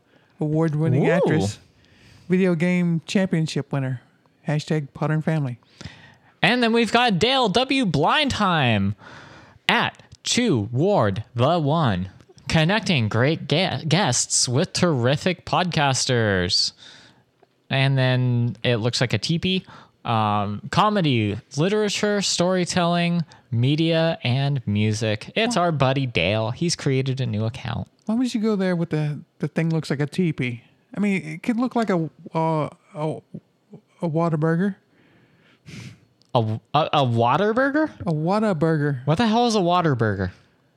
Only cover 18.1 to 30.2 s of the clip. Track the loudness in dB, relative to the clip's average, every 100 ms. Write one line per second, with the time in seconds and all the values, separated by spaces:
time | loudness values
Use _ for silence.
18.1 | 2 2 2 0 -2 -2 0 0 -2 -2
19.1 | -2 -2 -2 0 -2 -4 -14 -20 _ -4
20.1 | 0 0 0 -2 -6 -4 0 2 2 0
21.1 | 2 0 -4 -6 -4 -2 0 -2 -2 0
22.1 | 0 -2 0 0 0 0 0 0 0 0
23.1 | 0 -4 -10 _ 0 2 2 2 2 0
24.1 | 0 -2 0 0 -2 -2 0 0 0 -2
25.1 | -2 -4 -2 -2 0 0 2 2 0 -2
26.1 | 0 0 0 -2 -2 -4 -2 0 0 0
27.1 | -4 -4 -4 -4 -6 -8 -8 -10 _ -4
28.1 | -2 -2 -2 0 0 0 -2 -2 -2 -2
29.1 | -4 -12 -8 -6 -2 0 -2 -2 -4 -2
30.1 | 0